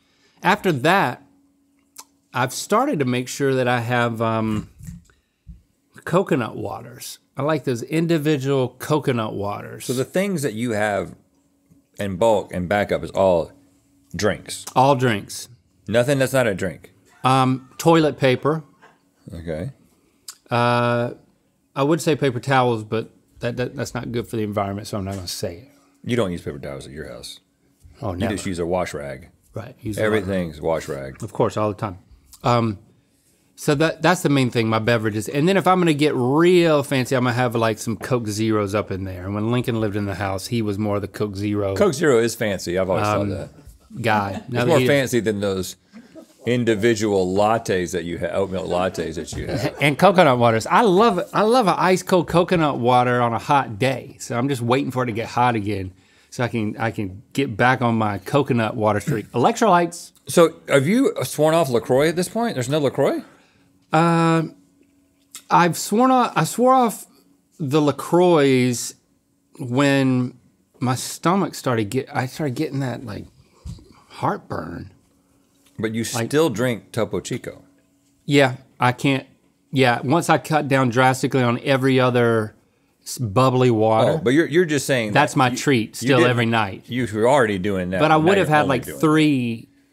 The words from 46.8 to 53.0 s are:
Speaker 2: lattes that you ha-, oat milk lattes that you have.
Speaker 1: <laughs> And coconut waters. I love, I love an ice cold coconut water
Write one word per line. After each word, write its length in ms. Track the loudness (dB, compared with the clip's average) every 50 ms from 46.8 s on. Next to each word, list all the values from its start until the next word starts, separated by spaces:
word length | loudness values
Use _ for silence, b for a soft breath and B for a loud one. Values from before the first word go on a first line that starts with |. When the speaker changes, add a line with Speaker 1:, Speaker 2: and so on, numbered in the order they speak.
| 4 2 2 2 0 0 2 2 0 2 2
Speaker 2:
lattes 560 | 2 2 2 2 0 0 -2 -2 -2 -2 -2
that 120 | -4 -6 -6
you 140 | -6 -6 -6
ha-, 80 | -6
oat 240 | -4 -2 -2 -2 -2
milk 160 | -4 -6 -4
lattes 480 | -2 -2 -2 -2 -2 -2 -4 -8 -8 -8
that 160 | -10 -10 -10
you 140 | -10 -10 -8 -6
have. 260 | -6 -4 -4 -6 -4
Speaker 1:
<laughs> 40 | 0
And 180 | 0 0 2 4
coconut 400 | 4 4 6 6 6 6 4 4
waters. 280 | 4 4 2 2 0
I 160 | 2 2 4
love, 380 | 4 4 4 4 4 4 2 0 -6 -4
I 100 | -2 0
love 240 | 2 2 2 2 2
an 80 | 2 0 2
ice 240 | 2 2 2 0
cold 260 | 2 2 2 2 2 2
coconut 500 | 2 2 2 4 2 2 2 0 0 0
water 420 | 2 4 4 4